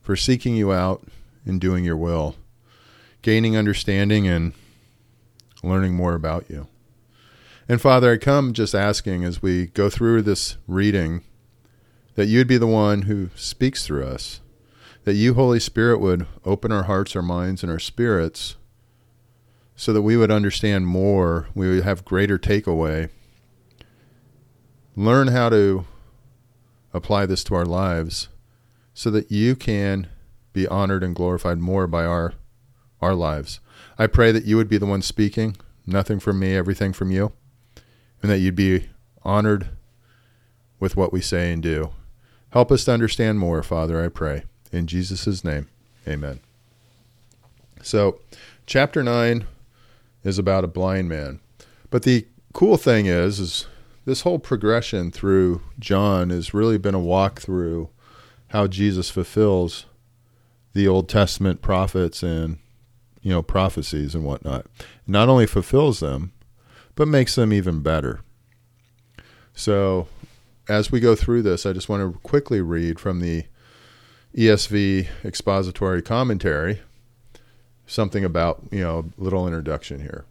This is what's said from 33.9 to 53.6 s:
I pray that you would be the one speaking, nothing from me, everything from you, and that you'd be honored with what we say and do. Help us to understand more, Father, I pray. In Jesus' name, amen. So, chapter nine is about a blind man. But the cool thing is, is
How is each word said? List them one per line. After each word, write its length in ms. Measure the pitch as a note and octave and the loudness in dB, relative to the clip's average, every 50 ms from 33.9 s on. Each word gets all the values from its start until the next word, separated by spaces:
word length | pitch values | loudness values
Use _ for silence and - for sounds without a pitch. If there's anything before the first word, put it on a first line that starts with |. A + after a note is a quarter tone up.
| - - | -2 -2
I 80 | A2 | 0
pray 240 | A2 - B2+ A#2 A2+ | 2 4 6 6 6
that 140 | A2 A2+ - | 4 2 2
you 100 | G#2+ G#2+ | 2 2
would 140 | A2+ A2+ G2+ | 2 4 2
be 80 | G#2+ | 2
the 80 | G2+ G2+ | 0 2
one 160 | G2+ G2+ G2 | 0 0 -2
speaking, 560 | F#2 - - - G#2+ G2+ - - A2 A2 G2 - - - - _ _ | -2 -4 -2 0 -2 0 0 -2 -4 -4 -4 -8 -16 -20 -20 _ _
nothing 360 | F2+ F#2 G2 F#2 - G#2+ G2 | -2 -2 -2 0 0 -4 -2
from 180 | - G#2+ G2 F#2+ | -2 -2 0 0
me, 160 | F#2+ F#2 F#2+ | 0 0 0
everything 380 | F#2+ F2 F#2+ F#2+ - G#2 F#2+ F#2 | 0 0 -2 -2 -2 -2 -4 -2
from 180 | - F#2+ F#2 | -4 -4 -2
you, 220 | F#2 F#2+ G2+ G#2+ - _ _ _ _ _ _ _ _ - _ _ _ _ _ _ _ _ | 0 0 0 -2 -4 _ _ _ _ _ _ _ _ -20 _ _ _ _ _ _ _ _
and 100 | - G#2 | 0 0
that 80 | G2+ F#2+ | 2 2
you'd 160 | F#2 F#2+ F2+ | 2 0 2
be 320 | F2+ G2 F#2+ F#2+ F2+ - - - - _ _ _ _ _ | 2 2 4 2 2 0 -6 -14 -20 _ _ _ _ _
honored 440 | F#2+ G2 G#2 G#2+ G#2+ G#2 G2 F#2+ - - - _ _ _ _ _ _ _ _ _ _ _ _ _ _ _ _ _ _ _ _ | 0 0 2 2 2 2 0 -2 -8 -12 -16 _ _ _ _ _ _ _ _ _ _ _ _ _ _ _ _ _ _ _ _
with 160 | F#2+ F#2 - | -4 -2 0
what 160 | G2 F#2 F#2 | 0 0 0
we 80 | F#2 F#2 | 0 -4
say 320 | E2+ - - F2 F2 F2 | -4 -2 -2 0 0 0
and 100 | E2+ E2 | -2 -2
do. 300 | D#2+ E2 D#2+ D2 D#2 D2+ - - - - - _ _ _ _ _ _ _ | -2 -2 -2 -2 -4 -6 -10 -16 -18 -20 -20 _ _ _ _ _ _ _
Help 200 | - A#2+ B2 - | 2 2 4 4
us 140 | C#3 A#2+ - | 4 2 4
to 80 | - A#2+ | 0 2
understand 440 | A#2 A2+ G#2+ - - A#2 A2 G#2+ | 2 2 0 0 0 0 0 2
more, 240 | G#2 F#2 E2+ E2 D#2 | 0 0 0 0 -2
Father, 400 | C#2+ - F2 E2 D#2+ E2 E2 D#2+ | -2 -2 -2 -2 -2 0 0 -2
I 60 | E2+ | -2
pray. 360 | E2 - - E2 D2+ C#2+ D2 - - _ _ _ - | -2 -4 -4 -6 -4 -4 -6 -8 -12 _ _ _ -8
In 160 | - F2 E2+ | -6 -4 -4
Jesus' 560 | D#2+ F2 F#2 F2+ F#2+ F#2+ F#2 - G#2+ G2 F2+ - | -2 -4 -4 -4 -4 -6 -4 -4 -4 -4 -2 -4
name, 240 | E2+ D2+ D2 D2 _ _ _ _ _ _ _ _ | -4 -4 -4 -6 _ _ _ _ _ _ _ _
amen. 320 | D#2 D2+ D2 D2 C#2+ C2 B1+ _ _ _ _ _ _ _ _ _ _ _ _ _ _ _ _ _ _ _ _ _ _ _ _ _ _ _ - | -8 -8 -8 -8 -10 -10 -12 _ _ _ _ _ _ _ _ _ _ _ _ _ _ _ _ _ _ _ _ _ _ _ _ _ _ _ -18
So, 400 | - - - G#2+ G2+ F#2+ - - - - - - - - - _ _ | -10 -2 0 2 2 2 0 -4 -16 -20 -20 -20 -20 -20 -20 _ _
chapter 380 | - - C3+ C#3+ C#3+ - D#3+ C3 | -2 0 0 0 2 0 -2 0
nine 420 | A#2+ A#2+ A#2+ A#2 A#2 A#2 A#2 G#2+ - - _ - _ _ _ - _ - _ _ _ _ _ _ | 0 0 2 2 2 0 -2 -4 -10 -14 _ -20 _ _ _ -20 _ -20 _ _ _ _ _ _
is 160 | G2 F#2+ G2 | -4 -2 0
about 240 | F#2+ G2 F#2+ F#2+ F#2 | 0 0 0 0 0
a 60 | E2+ | -2
blind 400 | E2+ F#2 F#2 F#2+ F#2+ F#2+ F#2 E2+ | -4 -4 -2 -2 -2 -2 -2 -4
man. 320 | D#2+ D2+ D2 C#2 C2+ - _ _ _ _ - _ _ _ _ - | -4 -6 -8 -10 -12 -16 _ _ _ _ -20 _ _ _ _ -4
But 140 | - B2 - | -4 0 4
the 220 | B2+ B2 A#2 G#2 _ _ - _ _ - | 4 2 2 0 _ _ -20 _ _ 0
cool 240 | - F#3 G#3+ G#3 | 2 4 4 4
thing 300 | - - C3+ A#2+ G#2+ G2+ | 4 4 4 4 4 4
is, 340 | F#2+ F2 F2 F2 G2 G2+ G2 | 2 2 2 2 0 -2 -4
is 260 | F#2+ E2+ - - | -6 -6 -6 -8